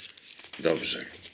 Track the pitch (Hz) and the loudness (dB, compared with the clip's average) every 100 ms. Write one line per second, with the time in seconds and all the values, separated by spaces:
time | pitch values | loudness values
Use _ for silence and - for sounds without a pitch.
0 | - - - - - - 80 80 - - | -6 -8 -12 -14 -12 0 4 4 4 2
1 | - - - | -2 -12 -12